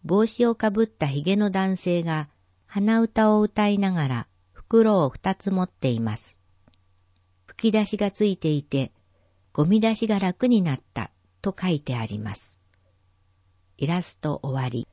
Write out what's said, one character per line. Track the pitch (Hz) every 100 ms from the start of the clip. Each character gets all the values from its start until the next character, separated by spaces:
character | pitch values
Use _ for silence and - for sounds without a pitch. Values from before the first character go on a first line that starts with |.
帽 | 156 190 226
子 | - 240
を |
か | 233 220
ぶ | 202
っ | 220
た | _ 147
ひ | 139
げ | 147 202
の | 208
男 | 190 190 185
性 | 180 175
が、 | 165 156 147 _ _ _ _
鼻 | 208 208 226
歌 | 226 - 214
を | 214
歌 | 208 - 208
い | 202
な | 196
が | 175 139
ら、 | 120 - _ _
袋 | - - 226 220 202
を | 143
二 | - -
つ | 190 196
持 | 190
っ | 185
て | _ 135
い | 113
ま | 113 110
す。 | - _ _ _ _ _ _ _ _ _ _ _ _
吹 | - 226
き |
出 | 214 208
し | 202
が | 208
つ | - 214
い | 185
て | 160
い | 147
て、 | 143 139 131 _ _ _ _ _ _
ゴ | -
ミ | 151 214
出 | 220
し | 220 220
が | 208
楽 | 190 - 254
に | 233
な | 175
っ | 131 _
た | - 104 _ _ _
と | 196 -
書 | 185
い | 151
て | - 120
あ |
り | 110 104
ま | 107
す。 | 101 - _ _ _ _ _ _ _ _ _ _ _ _ _
イ | 143
ラ | 175
ス | 175 -
ト | 151 147
終 | - 131
わ | 127
り。 | 123 -